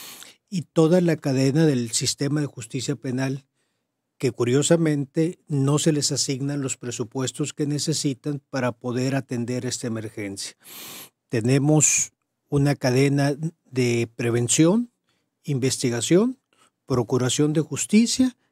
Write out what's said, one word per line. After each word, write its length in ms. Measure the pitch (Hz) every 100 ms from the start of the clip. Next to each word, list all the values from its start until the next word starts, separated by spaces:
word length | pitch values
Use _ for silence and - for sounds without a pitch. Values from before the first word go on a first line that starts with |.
| - - - - _
y 120 | 185
toda 400 | - - 160 185
la 160 | 170 151
cadena 480 | 143 131 135 151 160
del 260 | 127 117
sistema 480 | - 131 - 139 151
de 80 | 139
justicia 480 | - - 131 117 139
penal 500 | 135 127 135 135 - _ _ _ _ _ _ -
que 140 | 131
curiosamente 1080 | - 120 139 143 170 160 147 139 165 160 - -
no 300 | 147 135 147
se 140 | 165
les 200 | 147 135
asignan 480 | 131 - 131 139 143
los 160 | 135 -
presupuestos 760 | 123 117 110 135 127 - 143
que 140 | - 143
necesitan 760 | 147 - 147 147 127 151 143 -
para 220 | 135 123
poder 440 | - 127 120 131 135
atender 500 | - 120 120 127 123
esta 220 | - 127
emergencia. 680 | 110 107 - 101 98 - - - - - - - _ _
Tenemos 840 | 120 113 139 143 156 - - - _ _ _ -
una 260 | 143 143 139
cadena 600 | 131 127 139 143 139 143 160 - _
de 400 | 127 123 120 117 -
prevención, 760 | 120 117 120 - 165 220 240 _ _ _ _ _
investigación, 960 | - 135 127 - 123 117 - 170 240 254 _ _ _ _ -
procuración 680 | 127 - 127 127 - 151
de 80 | 156
justicia 760 | 147 139 - 214 233 - 254 - _